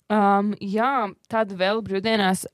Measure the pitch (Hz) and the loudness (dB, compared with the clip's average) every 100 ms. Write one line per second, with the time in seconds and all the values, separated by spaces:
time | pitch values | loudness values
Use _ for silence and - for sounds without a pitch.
0 | - 214 202 202 208 202 202 214 247 277 | -2 2 4 4 0 -4 -4 -2 0 0
1 | 202 - _ 220 214 190 185 220 196 196 | -4 -8 _ -2 -2 0 0 0 -2 -4
2 | 214 220 190 185 - | 0 2 2 0 -2